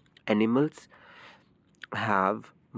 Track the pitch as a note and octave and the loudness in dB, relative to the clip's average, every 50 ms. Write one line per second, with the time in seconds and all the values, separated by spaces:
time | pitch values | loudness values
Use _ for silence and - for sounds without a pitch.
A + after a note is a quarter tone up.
0 | - _ _ _ - - A2 G#2 A2 A2 A#2 C3 D3 D#3 - - - - - - | -6 _ _ _ -2 0 2 2 2 2 2 2 2 0 -2 -8 -20 -20 -20 -20
1 | - - - - - - - - _ _ _ _ _ _ _ _ - - - G2+ | -20 -20 -20 -20 -20 -20 -20 -20 _ _ _ _ _ _ _ _ -16 -10 -8 -4
2 | G#2+ A2 G#2 F#2+ F#2+ F#2+ G#2+ A2+ A#2 - - _ _ _ - | -2 0 2 2 2 2 0 -2 -6 -14 -20 _ _ _ -10